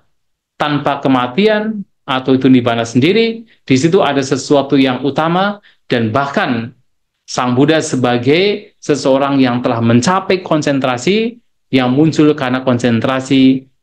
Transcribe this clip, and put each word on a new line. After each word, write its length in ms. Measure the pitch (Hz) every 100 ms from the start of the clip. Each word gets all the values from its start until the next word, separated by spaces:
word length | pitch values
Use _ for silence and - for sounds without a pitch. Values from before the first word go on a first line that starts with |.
| _ _ _ _ _
tanpa 480 | - 151 143 143 139
kematian, 800 | 139 131 123 185 214 208 214 214 - _
atau 320 | - 131 131 131
itu 160 | 135
nibbana 320 | 127 117 117
sendiri, 640 | 113 127 151 214 226 226 - _
di 120 | - 127
situ 240 | 165 190
ada 160 | 139 135
sesuatu 560 | 127 131 - 143 135 143
yang 260 | 131 123
utama, 560 | 143 131 160 180 196 208 _ _ -
dan 240 | 123 110
bahkan 580 | 131 139 - 170 117 117 - _ _ _ _
Sang 320 | - - 123 123
Buddha 240 | 147 160
sebagai 960 | 151 131 123 120 120 160 202 208 - _
seseorang 640 | - 143 143 135 139 139
yang 240 | 127 123
telah 160 | 127 117
mencapai 640 | 117 120 123 185 190 185
konsentrasi, 960 | - 156 147 139 127 123 180 214 226 247 _ _ -
yang 240 | 131 127 135
muncul 320 | 160 151 151 147
karena 240 | 131 131
konsentrasi 1040 | 131 120 123 113 131 131 131 135 131 131 - _